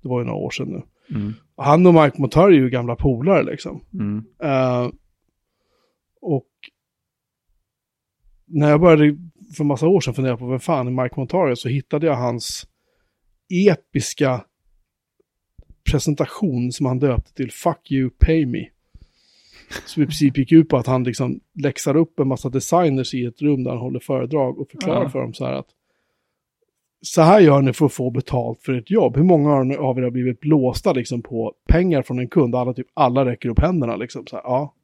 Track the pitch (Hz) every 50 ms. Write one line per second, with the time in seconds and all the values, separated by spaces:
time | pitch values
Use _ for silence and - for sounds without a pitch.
0 | _ 135 123 123 120 120 113 101 101 123 - - - - - - - _ _ _
1 | _ _ 226 110 104 104 110 - _ _ _ - 139 143 147 160 180 180 170 160
2 | 156 143 - - 143 127 - 151 175 202 185 151 131 127 120 127 120 120 117 -
3 | - 143 127 113 131 175 196 160 - - - - - 180 - - - _ - 185
4 | 107 101 104 107 110 - _ _ - 151 139 131 131 127 127 123 123 123 - -
5 | _ _ _ _ _ _ _ _ _ _ _ _ _ _ _ _ _ _ _ _
6 | _ _ _ _ - 214 156 131 - _ _ _ - - _ _ _ _ _ _
7 | _ _ _ _ _ _ _ _ _ _ _ _ _ _ _ _ _ _ _ _
8 | _ _ _ _ _ _ _ _ _ _ - 156 147 151 147 151 170 180 160 151
9 | 151 147 147 156 175 165 _ _ - _ 151 - 151 143 143 120 151 160 190 185
10 | - - 113 - 131 131 123 113 123 123 131 127 - - 170 139 127 123 127 127
11 | 127 123 - - 135 117 - 180 185 143 123 120 - 127 123 139 131 _ - 147
12 | 156 165 143 123 123 123 120 120 - - - - - _ _ _ _ _ _ _
13 | _ _ _ _ _ _ _ _ _ _ 185 175 196 202 175 - _ _ _ 139
14 | 120 - - - 151 135 127 120 - _ _ _ _ _ _ _ _ _ _ _
15 | _ _ _ _ _ _ _ _ _ _ _ _ - _ - _ _ - - 147
16 | - - 147 - 151 - - - - 180 131 120 123 127 123 - 147 127 127 127
17 | 139 143 123 113 - _ _ - 135 117 - - - 180 151 - _ - 139 135
18 | 131 127 _ _ - - 160 165 151 127 120 110 - - _ _ _ _ _ -
19 | - _ _ _ _ _ _ _ _ _ _ - - _ - - - - - 165
20 | 147 160 151 - 151 139 127 - 131 - 165 160 160 - - 131 113 - 131 127
21 | 127 127 117 - 135 127 - - _ _ _ - 139 143 135 - - 143 139 156
22 | 165 160 _ - 147 135 131 120 - 135 120 135 120 - - 170 180 160 135 131
23 | 127 - - 131 123 120 117 _ 147 147 147 131 127 123 127 120 120 131 135 123
24 | - - 143 127 127 127 147 151 135 127 - - 139 _ _ - - 190 170 -
25 | - 139 127 135 127 120 117 - 135 127 131 135 131 _ _ _ _ _ _ _
26 | _ _ _ _ _ _ _ _ _ _ _ _ _ _ _ _ _ _ _ _
27 | - - - 175 160 160 190 214 190 156 143 139 139 135 120 - 156 135 - -
28 | 131 127 117 127 127 - - 127 117 120 117 _ _ - 131 123 117 - 190 220
29 | 175 120 120 135 160 185 180 156 143 147 147 139 131 127 139 143 151 131 127 127
30 | 127 123 120 127 123 123 123 _ - 147 156 147 131 123 120 - - 208 165 131
31 | 117 - 127 120 117 - - 113 113 107 - _ _ - 147 160 180 190 170 139
32 | 123 - 131 123 127 - - 180 143 120 117 123 123 123 123 - 123 _ _ -
33 | 147 127 - 139 135 127 120 - - 131 113 - 139 165 185 170 139 117 117 90
34 | 123 120 - 135 - - - 110 - - 123 131 147 147 _ _